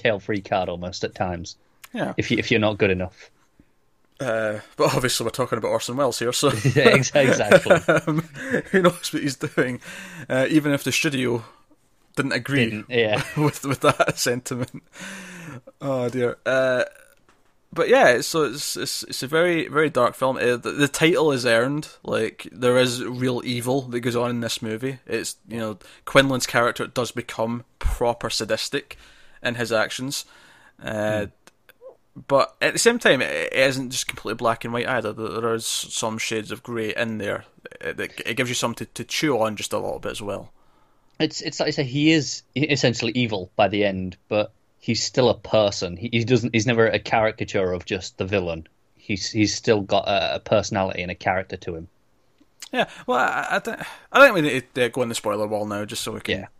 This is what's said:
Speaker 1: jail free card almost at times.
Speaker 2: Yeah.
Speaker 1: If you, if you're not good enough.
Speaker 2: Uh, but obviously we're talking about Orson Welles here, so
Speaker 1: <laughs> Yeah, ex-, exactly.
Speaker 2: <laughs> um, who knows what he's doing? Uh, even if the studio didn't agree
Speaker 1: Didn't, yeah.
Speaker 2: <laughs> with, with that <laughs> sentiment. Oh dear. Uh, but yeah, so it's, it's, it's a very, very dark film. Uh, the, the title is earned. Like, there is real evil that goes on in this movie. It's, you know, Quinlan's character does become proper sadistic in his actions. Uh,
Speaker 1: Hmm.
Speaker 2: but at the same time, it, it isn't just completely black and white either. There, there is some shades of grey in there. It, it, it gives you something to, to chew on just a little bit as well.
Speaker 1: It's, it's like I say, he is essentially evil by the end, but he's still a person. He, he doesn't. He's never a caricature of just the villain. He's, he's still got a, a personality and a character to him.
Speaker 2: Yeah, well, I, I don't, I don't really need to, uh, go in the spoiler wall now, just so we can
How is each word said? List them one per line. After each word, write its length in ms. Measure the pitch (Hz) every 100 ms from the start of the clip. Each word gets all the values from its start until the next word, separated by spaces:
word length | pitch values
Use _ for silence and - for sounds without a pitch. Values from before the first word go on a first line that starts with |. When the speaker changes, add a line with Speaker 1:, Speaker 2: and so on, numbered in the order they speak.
Speaker 1:
jail 160 | 120 101
free 200 | - 104
card 260 | - 101 92
almost 340 | 87 90 -
at 100 | -
times. 420 | - 92 85 85 - _ _ -
Speaker 2:
Yeah. 200 | 233 160 -
Speaker 1:
If 120 | -
you, 80 | 110
if 120 | -
you're 100 | 113
not 180 | 107 104
good 120 | 104
enough. 400 | 92 92 - - _ _ _ _ _ _ _ _ -
Speaker 2:
Uh, 400 | 131 110 107 107 - -
but 180 | 151
obviously 300 | 135 123 -
we're 60 | 113
talking 280 | - 123 117
about 100 | 104
Orson 280 | 113 - 127
Welles 220 | 135 -
here, 140 | 120
so 160 | - 143
Speaker 1:
<laughs> 260 | 110 135
Yeah, 100 | 139 -
ex-, 240 | 135 131
exactly. 580 | 147 131 117 107 196 -
Speaker 2:
<laughs> 220 | 170 - 160 160
um, 140 | 156 - 143 262 247 -
who 120 | 190
knows 300 | 175 170 -
what 100 | 156
he's 140 | 139 131
doing? 440 | 151 - 127 123 - - 190 175 131
Uh, 180 | 131 131
even 220 | 156 147
if 120 | 143
the 80 | 135
studio 500 | - 160 135 123 120 113 - _ _ _ _ _ -
didn't 160 | 135
agree 320 | 117 120 139 113
Speaker 1:
Didn't, 160 | 107 107
yeah. 320 | 123 107 107 -
Speaker 2:
<laughs> 60 | 147
with, 280 | 151 -
with 160 | 139 131
that 380 | 147 - - -
<laughs> 0 |
sentiment. 640 | 135 120 - 123 123 139 - - 190 196 185 180 165 123 - -
Oh 260 | 143 131 123
dear. 300 | 127 120 - -
Uh, 380 | 131 131 123 - - - _ _ _ _ _ _
but 160 | - 139
yeah, 320 | 262 180 120
so 220 | - 160
it's, 300 | 139 143 - -
it's, 240 | - -
it's 200 | - -
a 40 | 131
very, 420 | 160 175 170 -
very 220 | 139 156
dark 240 | 123 117
film. 240 | - 131 127
Uh, 180 | 117 123
the, 140 | 113
the 160 | 135 143
title 420 | - 165 170 156
is 140 | 135
earned. 460 | 120 113 127 147 151 -
Like, 460 | - 110 110 - -
there 280 | 95 123 123
is 260 | 127 123
real 380 | 110 123 127 120
evil 380 | 123 120 120 135
that 180 | 127 120
goes 160 | 123 117
on 140 | 120
in 100 | 120
this 220 | 117 -
movie. 380 | 113 110 131 131 -
It's, 300 | 113 - - -
you 120 | 113
know, 200 | 110 98 - - -
Quinlan's 400 | 139 135 127 -
character 400 | 123 117 - 117
does 240 | - 117
become 540 | 120 - - 117 120 - -
proper 520 | - - 120 117 117
sadistic 640 | - 107 110 - 143 - - - - - -
in 140 | 123 120
his 160 | 113
actions. 520 | 110 104 - 131 139 - - - - _ -
Uh, 440 | - 107 107 107 101
Speaker 1:
Hmm. 960 | _ - _ _ - - - _ 131 123
Speaker 2:
but 280 | 139 - -
at 100 | 147
the 60 | 143
same 200 | 233 233
time, 220 | 214 135
it, 100 | 82
it 220 | 73 82
isn't 380 | 120 135 131 127
just 160 | 127 -
completely 280 | - 101 113
black 280 | 120 113
and 80 | 117
white 160 | 120 120
either. 240 | 127 110
There, 160 | 110 110 101
there 140 | 117
is 120 | 113 -
some 500 | - - - 113 110
shades 340 | - 113 107
of 120 | 107
grey 320 | - 117 107
in 240 | - 117 110
there. 260 | 101 101 - _ - -
It, 180 | 80 -
it, 220 | 98 -
it 100 | - 117
gives 100 | 123
you 60 |
something 320 | 123 120 113 113
to, 160 | -
to 20 |
chew 340 | 117 - 156 120
on 160 | 110 104
just 180 | -
a 40 | 104
little 200 | 98 -
bit 140 | -
as 100 | -
well. 280 | 101 98 - _ _ _ _ _ _ -
Speaker 1:
It's, 220 | 156 -
it's 180 | 160 -
like 60 | 151
I 40 |
say, 120 | 151
he 280 | 131 139 156
is 300 | 160 127 - -
essentially 580 | 127 147 139 131 117 117
evil 360 | 123 120 104 90 -
by 120 | 101
the 160 | 101
end, 320 | 101 95 92 - -
but 240 | 104 104 _ _ _
he's 240 | - 113
still 260 | - - 123
a 40 |
person. 640 | - - 110 101 - 90 87
He, 120 | 117
he 120 | 117
doesn't. 300 | 113 123 113
He's 120 | 117 113
never 200 | 117 110
a 120 | 104
caricature 720 | - 117 110 - 101 107 92
of 140 | 90 -
just 320 | 95 - -
the 60 | 95
villain. 400 | 98 87 82 78 _ _ _
He's, 340 | - 95 -
he's 240 | 110 104
still 260 | - - 107
got 260 | 95 98 98
a, 300 | 98 82 73
a 40 |
personality 640 | - 107 92 104 95 -
and 80 | 90
a 40 |
character 420 | 90 104 92 95 92
to 180 | -
him. 140 | 82 85 _ _ _ _ _ _ - -
Speaker 2:
Yeah, 160 | 254 202 - -
well, 120 | 247
I, 380 | - - - 196
I 20 |
don't, 220 | - - - - -
I 60 | 233
don't 140 | 277
really 140 | 196 147
need 200 | 127 -
to, 100 | 131
uh, 40 | 120
go 140 | 123
in 60 | 120
the 60 |
spoiler 320 | 117 107 104 107
wall 180 | 107 107
now, 180 | 104 104
just 160 | -
so 100 | -
we 80 | 107
can 200 | - 95 - _